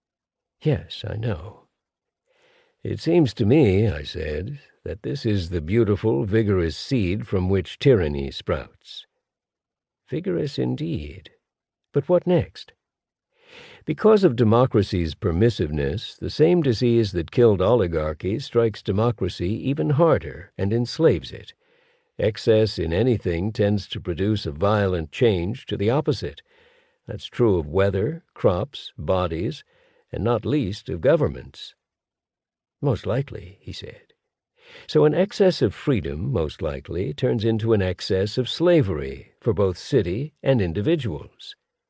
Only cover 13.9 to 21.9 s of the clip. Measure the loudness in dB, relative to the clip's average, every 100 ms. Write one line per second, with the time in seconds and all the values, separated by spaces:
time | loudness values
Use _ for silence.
13.9 | 2 4 6 4 4 4 6 4 4 2
14.9 | 0 -2 -2 -2 2 2 2 -2 0 -2
15.9 | -4 -8 -10 -8 2 4 4 2 0 2
16.9 | 2 2 -2 -2 4 4 4 4 2 2
17.9 | 0 -4 -4 -4 -4 -2 0 0 -2 -4
18.9 | 0 0 0 -4 -4 -4 -4 -4 -2 0
19.9 | 2 4 2 -2 -14 -16 -4 -2 0 -2
20.9 | 2 2 2 -2 -14 -18 _ _ _ _